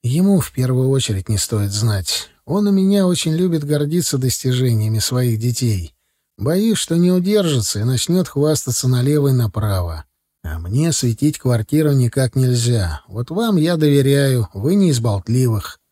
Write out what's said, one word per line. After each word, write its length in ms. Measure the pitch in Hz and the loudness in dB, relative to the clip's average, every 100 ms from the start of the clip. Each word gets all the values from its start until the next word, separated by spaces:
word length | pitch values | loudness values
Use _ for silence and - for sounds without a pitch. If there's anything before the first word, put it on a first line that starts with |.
Ему 380 | 120 143 190 196 | -2 0 4 2
в 100 | - | 0
первую 380 | - 127 127 131 | -2 0 2 2
очередь 400 | 135 - 101 - | 0 0 -4 -2
не 80 | 101 | -4
стоит 340 | - 107 101 | -2 -2 -2
знать. 580 | 101 113 101 87 - - _ - | 0 0 0 -4 -8 -10 _ -4
Он 220 | 185 202 | -2 2
у 40 | |
меня 360 | 196 190 202 185 | 2 4 4 2
очень 260 | 175 160 | 0 0
любит 300 | 160 185 165 | 0 0 0
гордиться 540 | 147 147 147 175 - 139 | 0 0 0 -2 -2 0
достижениями 840 | 127 - 131 123 127 110 110 110 | 0 -2 -2 0 0 0 0 -2
своих 400 | - 127 123 110 | -2 0 0 0
детей. 560 | 120 120 123 98 85 _ _ _ _ - | -2 -2 -2 -2 -6 _ _ _ _ -6
Боюсь, 400 | 107 180 220 208 | -2 0 0 0
что 200 | - 165 | 0 2
не 140 | 180 | 2
удержится 680 | 180 180 208 175 135 104 101 | 2 2 0 2 0 -2 -2
и 40 | |
начнет 440 | 113 127 - 180 175 | -2 -2 0 -2 -2
хвастаться 640 | 139 151 151 - 120 127 | 0 0 0 -2 -2 0
налево 400 | 127 127 151 139 | 0 2 2 2
и 40 | |
направо. 720 | 127 113 104 104 98 85 78 - _ _ _ | 0 0 -2 -2 -2 -4 -8 -16 _ _ _
А 160 | 78 80 | -10 -8
мне 340 | 85 120 165 | -4 -2 0
светить 460 | 147 123 113 151 147 | 0 -2 0 -2 0
квартиру 520 | 131 120 110 151 151 | -2 -2 0 0 2
никак 440 | 139 120 135 131 131 | 2 2 0 -2 0
нельзя. 680 | 127 120 120 117 87 73 _ | 0 0 0 0 -2 -6 _
Вот 240 | 98 123 | -10 -6
вам 260 | 175 233 185 | -4 0 2
я 180 | 160 170 | 2 2
доверяю, 720 | 151 143 135 139 139 127 104 | 4 4 4 2 2 0 -2
вы 220 | 98 101 202 | -4 0 2
не 140 | 185 | 2
из 100 | 123 | 2
болтливых. 800 | 117 101 - 123 127 107 - - _ | 0 -2 -2 0 2 0 -6 -16 _